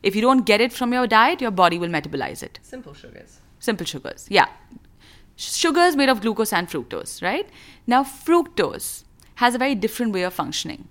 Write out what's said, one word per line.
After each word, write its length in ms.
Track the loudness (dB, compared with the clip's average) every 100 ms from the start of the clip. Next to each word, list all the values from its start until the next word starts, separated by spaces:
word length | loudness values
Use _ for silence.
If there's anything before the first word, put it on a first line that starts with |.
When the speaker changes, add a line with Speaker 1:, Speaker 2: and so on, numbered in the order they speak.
Speaker 1:
If 140 | 0 2
you 60 |
don't 240 | 4 4 4
get 160 | 2
it 120 | 2
from 200 | 0 -4
your 120 | -2 2
diet, 340 | 4 4 2
your 100 | -4
body 260 | 2 2 2
will 120 | -4
metabolize 520 | -4 -6 -8 -8 -8
it. 180 | -14 -18
Speaker 2:
Simple 300 | _ -18 -18
sugars. 460 | -20 -20 -20 -20 _ _ _
Speaker 1:
Simple 260 | -4 -4 -6
sugars, 420 | -10 -12 -14 0
yeah. 180 | 2 2 -2 -20 -20 -20 _ -20 -20 -20 -14
Sugar 440 | -10 -2 0 4
is 160 | 4 4
made 100 | 2
of 140 | 2
glucose 320 | 0 -2 -2
and 160 | -2 -4
fructose, 520 | -8 -8 -10 -12 -8
right? 280 | -4 -4 -6 -14 -20 -12 0
Now, 180 | 2
fructose 1000 | 2 -6 2 2 2 -2 -4 -4 -12 -14 _ _ -20 0
has 200 | 0 2
a 20 |
very 180 | -2 0
different 380 | -2 -2 -4
way 80 | -2
of 120 | -4
functioning. 540 | -4 -6 -6 -8 -12 -18